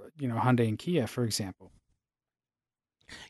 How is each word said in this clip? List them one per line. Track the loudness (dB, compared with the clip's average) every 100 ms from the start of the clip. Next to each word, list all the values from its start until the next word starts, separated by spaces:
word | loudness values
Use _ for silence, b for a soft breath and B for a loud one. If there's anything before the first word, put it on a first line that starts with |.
| -18 -6
you | -2
know, | 2
Hyundai | 4 4 4
and | 0
Kia, | 0 0 0
for | -2
example. | -2 -2 -6 -10 -20 -20 _ _ _ _ _ _ _ _ _ _ _ _ -20 B